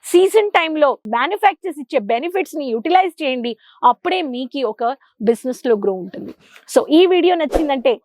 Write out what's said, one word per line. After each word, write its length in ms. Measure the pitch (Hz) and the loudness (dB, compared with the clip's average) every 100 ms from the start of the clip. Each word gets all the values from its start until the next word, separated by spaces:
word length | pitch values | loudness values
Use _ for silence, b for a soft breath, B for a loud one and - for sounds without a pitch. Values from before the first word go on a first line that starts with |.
| - | 4
సీజన్ 380 | 349 381 440 415 359 | 4 6 4 2 0
టైమ్ 180 | 320 311 | -2 2
లో 60 | 285 - 214 | 0 0 -4
మ్యానుఫ్యాక్చర్స్ 640 | 233 277 403 415 330 370 302 | -2 -2 0 0 0 -10 -10
ఇచ్చే 160 | 269 285 202 | -4 -4 -2
బెనిఫిట్స్ 460 | 233 339 381 359 311 | -4 -2 -4 -6 -6
ని 60 | 269 | -4
యుటిలైజ్ 420 | 233 320 359 370 - | -4 2 2 2 -4
చేయండి, 320 | 294 254 240 220 b b 247 | -6 -4 -6 -10 b b 0
అప్పుడే 280 | 240 359 370 302 | 0 -4 -4 -4
మీకు 260 | 247 262 277 233 | -8 -8 -4 -6
ఒక 100 | 220 233 269 _ _ 220 | -4 -6 -6 _ _ -2
బిజినెస్ 340 | 233 254 247 254 | 0 -4 -4 0
లో 60 | 214 | 0
గ్రో 120 | 202 190 | 0 -4
ఉంటుంది. 280 | 185 - - - b b b | -10 -12 -14 -18 b b b
So 80 | 254 - 302 | -2 4 4
ఈ 40 | 370 | 4
వీడియో 220 | 359 349 349 | 4 2 0
నచ్చిందంటే 500 | 302 - 302 269 262 214 | 0 -2 -2 0 0 -2